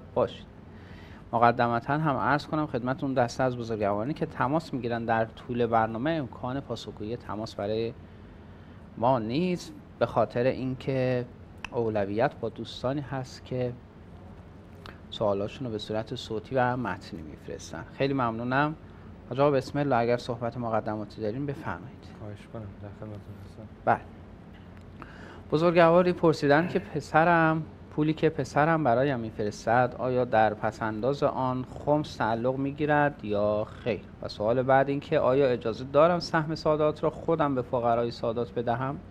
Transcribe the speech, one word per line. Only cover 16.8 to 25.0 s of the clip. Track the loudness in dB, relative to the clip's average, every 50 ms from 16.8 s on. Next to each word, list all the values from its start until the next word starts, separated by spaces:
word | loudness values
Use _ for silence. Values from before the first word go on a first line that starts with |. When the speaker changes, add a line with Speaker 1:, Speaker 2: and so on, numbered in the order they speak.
| -2 -4 -4 -6 -8 -12 -12 -12 -12
Speaker 1:
می‌فرستن. | -12 -14 -14 -12 -12 -12 -12 -12 -12 -12 -12 -12 -10 -4 -2
خیلی | 0 0 2
ممنونم. | 2 0 0 0 -2 -2 0 2 2 2 2 0 -6 -12 -18 -18 -18 -18 -18 -18 -16 -12 -6
حاج | 0 4
آقا | 4 4
بسم | 4 4 0 0 -2 0
الله، | 2 4 4
اگر | 4 4 4 2
صحبت | 0 0 -4 -6 -4 -4 -6 -4
مقدماتی | -4 -2 -2 0 0 0 -2 -4 -4 -6 -8 -8 -6
داریم | -4 -4 -4 -4 -4
بفرمایید. | -6 -6 -6 -6 -6 -8 -8 -8 -14 -16 -16 -18 -18 -16 -14
Speaker 2:
خواهش | -14 -14 -14 -14 -14 -14 -12
کنم، | -12 -12 -12 -12 -14 -14
در | -14
خدمتتون | -14 -12 -12 -12 -12 -12 -14 -16 -16 -16 -16
هستم. | -16 -16 -16 -16 -16 -18 -2 0
Speaker 1:
بله. | 2 2 2 0 -6 -18 -18 -18 -18 -20 -20 -20 -20 -20 -20 -20 -18 -18 -18 -18 -18 -16 -16